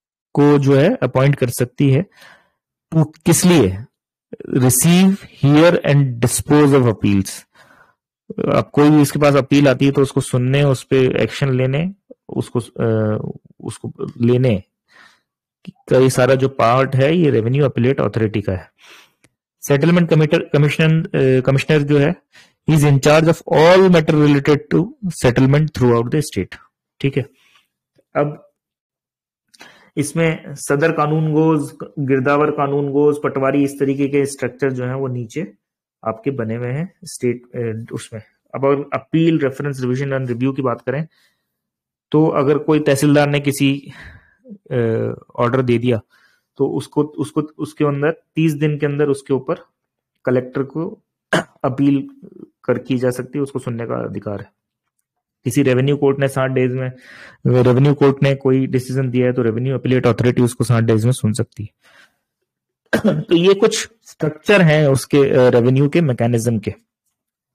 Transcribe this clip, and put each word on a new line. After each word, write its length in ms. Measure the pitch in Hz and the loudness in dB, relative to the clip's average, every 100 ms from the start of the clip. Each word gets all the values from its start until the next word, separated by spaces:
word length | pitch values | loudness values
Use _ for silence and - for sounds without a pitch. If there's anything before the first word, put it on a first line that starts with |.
| _ _ _ | _ _ _
को 260 | - 143 147 | 2 4 4
जो 160 | 135 | 4
है 200 | 135 170 | 4 4
appoint 400 | 254 131 131 139 | 0 -2 0 2
कर 140 | 139 123 | 0 -2
सकती 420 | - 123 - 139 | -2 -4 0 2
है। 120 | 131 190 _ - _ _ _ _ _ - | 2 -2 _ -20 _ _ _ _ _ -4
तो 140 | 160 | -2
किस 420 | 151 _ - 165 180 | -2 _ 0 2 4
लिए? 320 | 165 98 95 123 _ _ _ _ - - 131 | 4 2 -2 -14 _ _ _ _ -16 -4 0
Receive, 600 | 127 - 165 180 190 196 - - | 2 2 2 4 4 0 -8 -2
hear 280 | 139 147 170 170 - | 2 6 4 4 2
and 260 | 143 135 117 | 2 0 -2
dispose 500 | 120 - - 147 147 | -4 -4 2 4 4
of 80 | 139 | 4
appeals। 480 | 120 101 110 98 98 - - _ _ _ _ _ _ _ - - - | 2 0 0 0 -2 -10 -20 _ _ _ _ _ _ _ -16 -6 -2
अब 160 | - - | -2 0
कोई 180 | - 147 | 2 4
भी 120 | 151 | 6
इसके 160 | 143 143 | 2 2
पास 160 | 147 | 2
appeal 340 | 139 127 143 143 | 2 2 2 2
आती 180 | 127 139 | 2 0
है 60 | |
तो 100 | 139 | 0
उसको 180 | 135 139 | 0 -2
सुनने, 420 | - 127 127 139 | -2 -2 0 0
उस 200 | 143 127 | 0 0
पे 400 | - 135 127 - | 0 2 2 0
action 320 | 117 - 139 | -4 -4 -2
लेने, 380 | 127 131 139 185 196 - - - | -2 -2 -2 -6 -8 -20 -20 -10
उसको, 320 | - 123 120 | -8 -4 -6
अ, 560 | - - 117 110 107 107 - - _ _ | -6 -4 -2 0 -2 -4 -8 -14 _ _
उसको 320 | - - - - - - | -16 -12 -14 -12 -12 -2
लेने 420 | 120 123 127 95 - _ _ _ - _ _ _ _ _ - | 0 2 0 -2 -6 _ _ _ -20 _ _ _ _ _ -20
का 300 | - - 131 | -14 -2 2
ये 120 | 131 | 2
सारा 240 | 131 123 | 2 2
जो 140 | 131 131 | 2 0
पार्ट 480 | - 113 131 135 127 | 0 2 2 0 0
है 200 | 135 175 | 0 2
ये 140 | 151 | 2
revenue 340 | 117 113 139 | 0 0 0
affiliate 360 | 139 - 120 139 | 0 0 0 0
authority 400 | 113 110 110 107 | -2 -2 -2 -2
का 120 | 98 | -4
है। 180 | 92 - _ - - _ _ _ _ _ _ | -6 -8 _ -20 -20 _ _ _ _ _ _
सेटलमेंट 500 | - 139 160 175 165 | -2 0 2 2 2
कमिटर-, 340 | 156 156 165 - | 2 2 0 0
कमिश्नर, 380 | 147 147 - 160 | 0 2 2 0
अ, 500 | 160 160 147 131 131 | 0 0 0 2 2
कमिश्नर 420 | 127 135 - 156 | 2 0 2 0
जो 160 | 143 147 | 2 2
है, 180 | 143 185 _ _ _ _ - | 2 -2 _ _ _ _ 0
he 80 | 156 | 2
is 120 | 147 | 4
in 100 | 139 | 4
charge 320 | 147 156 160 | 4 4 2
of 100 | 160 - 139 | 0 0 4
all 320 | 165 190 190 | 6 6 6
matter 240 | 170 156 | 4 2
related 440 | 151 147 143 139 147 - | 2 4 2 2 0 0
to 100 | 160 208 311 190 | -2 -2 -6 -10
settlement 600 | - 131 117 131 143 156 | -2 0 2 2 2 0
throughout 320 | - 123 117 | 0 2 2
the 160 | 120 151 | 0 -4
state, 340 | 147 101 90 - _ _ _ - | -4 -6 -8 -12 _ _ _ -6
ठीक 160 | 139 135 | -4 -4
है। 60 | 120 _ _ _ _ _ _ _ _ 143 | -8 _ _ _ _ _ _ _ _ -4
अब 340 | 147 156 _ _ _ _ _ _ _ _ _ _ _ _ - _ _ - | -4 -6 _ _ _ _ _ _ _ _ _ _ _ _ -20 _ _ -8
इसमें 580 | 139 165 165 165 - | -6 -2 -2 -4 -10
सदर 380 | 143 - 143 165 | -10 -4 -2 0
कानून 400 | 156 151 156 156 | 0 -2 -2 0
गोज, 400 | 151 160 156 139 - - - | 0 2 0 -4 -12 -14 -6
गिरदावर 520 | 131 131 143 143 151 | -2 0 0 0 0
कानून 400 | 151 139 143 143 | -2 -2 -2 -2
गोज, 260 | 139 147 147 | 2 2 0
पटवारी, 400 | 135 135 135 143 | -4 -2 -2 0
इस 140 | 139 - | -2 -2
तरीके 280 | 139 139 139 | -4 -2 -2
के 180 | 143 139 | -2 -2
structure 460 | - 123 - 139 | -4 -8 -4 -6
जो 120 | 127 | -4
हैं 100 | 123 | -6
वो 140 | 131 135 | -6 -8
नीचे 440 | 123 113 151 196 _ _ _ _ _ | -8 -10 -10 -12 _ _ _ _ _
आपके 260 | 110 110 139 | -10 -8 -6
बने 260 | 123 110 117 | -6 -6 -6
हुए 120 | 123 | -8
हैं 260 | 139 185 _ | -8 -10 _
state, 380 | 170 - 123 123 _ | -20 -6 -6 -6 _
अ, 320 | 127 117 110 117 | -10 -8 -10 -12
उसमें। 300 | - - 110 - _ _ | -14 -14 -18 -18 _ _
अब 120 | 131 135 | -4 -2
अगर 180 | 139 143 | -2 -4
appeal, 440 | 135 - 160 165 160 | -10 -4 0 0 0
reference, 420 | 135 - 143 131 | -2 -4 -8 -6
revision 380 | 123 127 139 135 | -4 -4 -4 -6
and 100 | 127 | -6
review 240 | 117 135 | -4 -4
की 100 | 135 | -4
बात 180 | 127 117 | -4 -6
करें 260 | - 135 160 _ _ _ _ _ _ _ _ _ _ | -6 -6 -8 _ _ _ _ _ _ _ _ _ _
तो 160 | 151 156 | 0 2
अगर 320 | - 139 143 | 0 0 0
कोई 220 | 151 156 | 0 0
तहसीलदार 480 | 151 139 147 143 143 | 0 0 2 2 2
ने 120 | 143 | -2
किसी, 520 | 143 135 139 139 - - - - _ _ 254 202 - | -4 -2 -2 -2 -8 -20 -20 -20 _ _ -20 -20 -8
अ, 60 | 127 113 113 113 - _ - | -4 -2 -2 -6 -10 _ -4
order 260 | 120 131 | -2 0
दे 160 | 123 117 | 0 0
दिया 220 | 123 110 - _ _ _ _ - | 0 -4 -6 _ _ _ _ -6
तो 100 | 135 | -4
उसको, 360 | 139 - - | -4 -6 -4
उसको, 380 | 147 - 143 156 | -4 -6 -8 -6
उसके 440 | 151 - 151 - | -6 -8 -10 -4
अंदर 260 | 147 143 143 - _ 160 | -4 -2 -4 -6 _ -2
तीस 160 | 160 | -2
दिन 260 | 143 151 147 | 0 -4 -2
के 80 | 147 | -4
अंदर 200 | 143 151 | -2 -2
उसके 280 | 139 - | -2 -4
ऊपर 200 | 131 131 175 _ _ _ _ _ _ | -4 -4 -10 _ _ _ _ _ _
collector 380 | 131 123 127 139 | -4 -2 -4 -8
को 400 | 131 156 185 220 _ _ | -8 -8 -10 -14 _ _
<clears throat> 180 | - - - _ | -6 -6 -6 _
appeal 440 | 135 123 139 139 139 - - - - _ | -6 -2 0 0 -4 -18 -20 -20 -20 _
कर, 140 | - 120 | -6 -4
की 200 | - 127 | -4 -2
जा 120 | 127 | -2
सकती 280 | 123 127 147 | -4 -8 -8
है, 40 | |
उसको 160 | 139 127 | -8 -8
सुनने 260 | 123 117 | -8 -10
का 200 | 117 123 | -8 -8
अधिकार 360 | 113 104 107 101 | -8 -10 -10 -12
है। 120 | - _ _ _ _ _ _ _ _ _ | -14 _ _ _ _ _ _ _ _ _
किसी 180 | 127 143 | -4 0
revenue 340 | 131 127 135 139 | 2 2 0 0
court 220 | 139 139 | 0 0
ने 100 | 135 | -2
साठ 220 | 135 131 | -2 -2
days 220 | 127 127 | -2 -2
में, 200 | 131 127 127 - - - _ 127 | -4 -8 -12 -20 -20 -20 _ 0
revenue 480 | 123 123 123 143 | 2 4 4 2
court 280 | 143 139 135 | 4 2 2
ने 120 | 139 | 0
कोई 320 | 135 131 131 131 | 0 0 0 0
decision 440 | 131 123 131 131 | -4 -4 -6 -4
दिया 160 | 123 123 | 0 0
है 60 | |
तो 100 | 127 | 0
revenue 320 | 113 110 131 | -2 -2 -4
appellate 320 | 123 123 127 123 | -4 -2 0 0
authority 360 | 110 120 117 | 0 0 0
उसको 220 | 120 - | -2 -2
साठ 200 | 117 117 | -2 0
days 200 | 113 110 | 2 0
में 80 | 117 | 0
सुन 200 | 131 113 | -2 -4
सकती 300 | 104 117 - | -4 -8 -12
है। 60 | 104 _ _ _ _ _ _ _ _ _ _ _ - 220 | -18 _ _ _ _ _ _ _ _ _ _ _ -6 -2
<clears throat> 200 | 214 151 | -2 -2
तो 140 | - | 0
ये 200 | 170 185 | 2 4
कुछ 340 | 196 220 - - _ | 4 2 0 -10 _
structure 600 | - - 156 - - 202 | -20 -6 -6 -4 0 4
हैं 260 | 165 151 143 | 4 4 2
उसके, 300 | 135 - 147 | 0 2 2
अ, 300 | 139 131 127 | 4 4 4
revenue 400 | 123 120 131 143 | 4 4 2 2
के 120 | 170 | 0
mechanism 580 | 151 120 120 117 117 110 | 0 -2 -2 0 -2 -4
के। 160 | 101 - _ _ _ _ _ _ _ | -6 -10 _ _ _ _ _ _ _